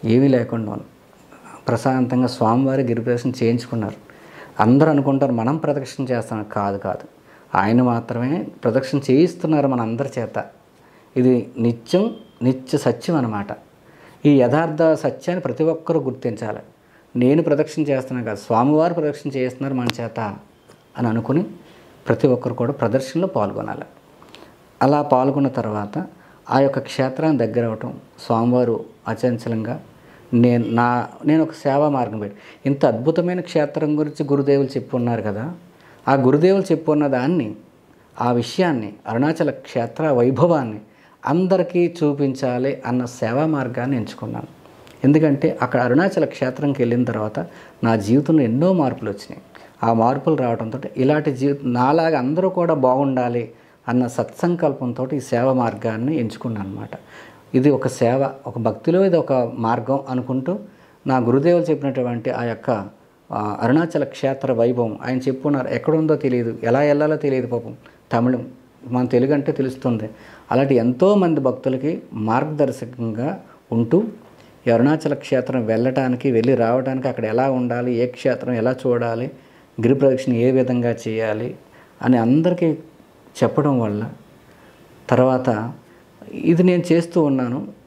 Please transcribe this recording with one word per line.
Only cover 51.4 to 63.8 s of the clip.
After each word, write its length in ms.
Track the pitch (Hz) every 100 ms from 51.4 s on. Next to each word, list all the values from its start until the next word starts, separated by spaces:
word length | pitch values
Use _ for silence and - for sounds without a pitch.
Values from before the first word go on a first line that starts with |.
| 139 139
నాలాగా 540 | 131 120 127 160 165 151
అందరూ 300 | 127 160 185
కూడా 260 | 185 170
బాగుండాలి 800 | 156 127 127 143 127 120 120 113 - _ _ -
అన్న 180 | 120 123
సత్సంకల్పంతో 1040 | - 113 - 175 170 156 139 123 120 131
ఈ 60 | 147
సేవా 320 | 123 120 131
మార్గాన్ని 680 | 127 117 107 113 110 123 156
ఎంచుకున్నాను 500 | 110 - - 107 98
అనమాట. 220 | 98 107 - - - - - -
ఇది 160 | 131 139
ఒక 180 | 131 131
సేవ, 420 | - 117 131 139 - -
ఒక 120 | 123
భక్తిలో 480 | 113 107 - 175 196
ఇది 100 | 170
ఒక 160 | - 131 117
మార్గం 460 | 127 113 120 120 139 139
అనుకుంటూ 500 | 127 120 131 147 202 - - - _ 139
నా 100 | 131
గురుదేవులు 460 | 117 131 160 175
చెప్పినటువంటి 640 | 165 143 139 131 123 120 123
ఆ 120 | 117
యొక్క, 260 | 120 113 - 110 98 - _ _ _
ఆ, 260 | 113 107 101
అరుణాచల 420 | 117 143